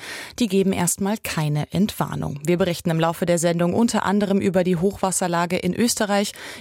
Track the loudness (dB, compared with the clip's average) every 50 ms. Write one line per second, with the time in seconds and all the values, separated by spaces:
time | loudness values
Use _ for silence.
0 | -4 -10 -12 -12 -14 -14 -4 -4 -2 0 2 2 2 2 2 0 0 0 0 -2
1 | -2 -2 -2 -4 -6 -6 -4 -2 -2 0 0 -2 -2 -2 0 0 0 0 0 -4
2 | -4 -4 -4 -6 -6 -6 -6 -6 0 0 2 2 2 0 0 -2 -2 -2 0 2
3 | 2 0 0 0 0 0 2 2 2 0 2 2 0 2 2 2 2 2 2 0
4 | 0 2 2 2 2 2 2 2 2 2 2 2 2 2 2 2 2 0 0 0
5 | -2 -2 0 0 -2 0 0 0 0 0 -2 -2 0 -2 0 2 0 0 2 0
6 | 0 0 2 0 0 -2 -6 -10 -14 -16 -16 -16